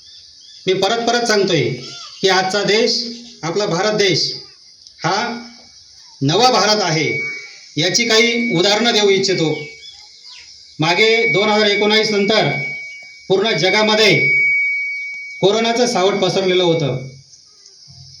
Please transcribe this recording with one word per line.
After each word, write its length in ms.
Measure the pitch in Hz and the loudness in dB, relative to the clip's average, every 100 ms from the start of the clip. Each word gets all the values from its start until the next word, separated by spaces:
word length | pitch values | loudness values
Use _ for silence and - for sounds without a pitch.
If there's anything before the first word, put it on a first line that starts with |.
| - - - - - - 175 | -20 -20 -20 -20 -20 -6 -2
मी 60 | |
परत 340 | 190 196 233 233 | 0 0 0 0
परत 200 | 240 233 | 0 2
सांगतोय 420 | 208 185 160 120 127 - - - - | 2 2 2 0 -4 -10 -16 -18 -2
की 80 | 190 | 2
आजचा 340 | 185 185 202 | 2 0 -2
देश, 440 | 185 214 240 - - - - - | 0 2 2 -2 -6 -12 -18 -10
आपला 220 | 160 180 208 | -6 -4 -2
भारत 280 | 170 208 | -2 0
देश 400 | 185 196 156 - - - - - - - - | 2 2 0 -2 -8 -16 -20 -20 -20 -20 -8
हा 420 | 165 - 240 240 - - - - - - - - | -4 -2 -4 -8 -14 -20 -20 -20 -20 -20 -20 -4
नवा 280 | 139 175 247 | 0 2 4
भारत 300 | - 202 214 | 4 2 0
आहे. 380 | 180 156 131 127 - - - - - 147 | 0 0 -2 -2 -6 -8 -14 -20 -10 -4
याची 260 | 180 226 | -2 0
काही 540 | 226 220 233 233 233 165 | 2 2 2 0 -2 0
उदाहरणं 340 | 196 214 240 | 2 2 2
देऊ 160 | 214 202 | 2 2
इच्छितो. 500 | 190 - 170 156 151 - - - - - - - - - - - - | 2 0 0 -2 -2 -8 -16 -20 -20 -20 -20 -20 -20 -20 -20 -18 -4
मागे 480 | 160 180 220 226 233 | -2 2 2 2 2
दोन 220 | 185 214 | 0 2
हजार 200 | 214 208 | 2 2
एकोणावीस 420 | 202 208 214 214 | 2 2 2 2
नंतर 380 | 202 214 214 147 - - - - - - - - | 0 2 2 0 -2 -6 -8 -12 -18 -20 -16 -2
पूर्ण 220 | 190 220 | 0 0
जगामध्ये 760 | 175 185 208 214 214 214 160 - - - - - - 370 381 - - - - | 0 0 2 2 4 4 4 2 2 2 0 -2 -4 -6 -8 -10 -12 -16 0
कोरोनाचं 440 | 185 220 233 233 240 | 0 2 0 0 0
सावट 280 | 180 190 | 2 0
पसरलेलं 500 | 202 185 190 185 180 | 0 0 0 0 2
होतं 440 | 175 151 139 131 - - - - - - - - - - - - | 2 0 -2 -4 -8 -16 -20 -20 -20 -20 -20 -20 -20 -20 -20 -10